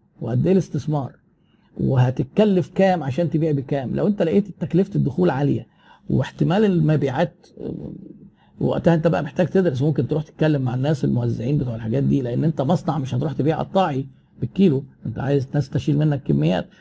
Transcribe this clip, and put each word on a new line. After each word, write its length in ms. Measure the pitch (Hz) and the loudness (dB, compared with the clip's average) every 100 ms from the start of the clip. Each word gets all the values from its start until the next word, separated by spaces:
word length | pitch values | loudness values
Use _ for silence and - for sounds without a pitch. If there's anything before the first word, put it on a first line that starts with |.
| _ _ | _ _
وقد 240 | 113 123 143 | -6 -2 2
ايه 80 | |
الاستثمار 580 | 190 - 143 151 151 131 - _ _ _ _ _ - | 2 0 -4 -4 -4 -6 -12 _ _ _ _ _ -4
وهتتكلف 920 | 131 131 127 127 - - 214 180 - - | 0 2 2 0 -2 2 4 2 0 2
كام 280 | 190 180 | 2 2
عشان 260 | 135 123 170 | -2 -2 -2
تبيع 220 | 160 160 | 0 0
بكام؟ 440 | 139 131 143 135 131 | -2 -2 -4 -4 -2
لو 120 | 160 | 0
انت 140 | 202 | 0
لقيت 260 | 165 196 208 - | 2 2 0 -4
تكلفه 340 | 175 165 196 156 | -2 0 0 0
الدخول 340 | 135 113 180 | -2 0 0
عاليه 380 | 131 143 120 - _ _ - - | 2 0 0 -4 _ _ -16 -2
واحتمال 560 | 135 135 - 147 185 214 | -2 -2 -2 0 2 4
المبيعات، 800 | 175 151 156 135 131 175 - _ - | 4 2 2 0 0 -2 -4 _ -14
آه، 300 | - - - - - - - _ _ - | -12 -10 -12 -14 -18 -20 -20 _ _ -4
وقتها 340 | 139 - 175 | -2 2 2
انت 140 | 165 165 | 4 2
بقى 160 | 175 | 0
محتاج 240 | 139 - 175 | -2 -2 0
تدرس، 340 | 190 180 131 | 2 2 2
ممكن 260 | 147 156 120 | 0 0 0
تروح 160 | 156 | -2
تتكلم 380 | 156 - 156 147 | -4 -2 0 2
مع 140 | 127 123 | 0 -2
الناس 300 | 139 160 156 | 0 0 0
الموزعين 520 | 127 120 117 117 143 | 0 -2 -2 -2 -2
بتوع 180 | 123 117 | -2 -4
الحاجات 280 | 113 127 | -4 0
دي، 180 | 135 139 | 2 2
لان 220 | 123 127 | 0 0
انت 180 | 147 160 | 0 0
مصنع 360 | 135 175 - 147 | 0 0 -2 -4
مش 180 | 131 123 | -4 -4
هتروح 180 | - | -2
تبيع 260 | 131 139 156 | -2 -2 -2
قطاعي 480 | 160 196 180 135 135 - _ - | -2 0 0 -2 -6 -12 _ -10
بالكيلو، 440 | - - 190 135 135 - - | -6 2 4 4 -2 -10 -10
انت 140 | 113 | -6
عايز 280 | 127 143 131 | -2 -2 0
ناس 160 | 147 143 | -2 -2
تشيل 280 | - - 147 | -4 -2 0
منك 260 | 151 143 | 0 0
كميات. 440 | - 143 156 180 - - | 0 0 2 0 -4 -14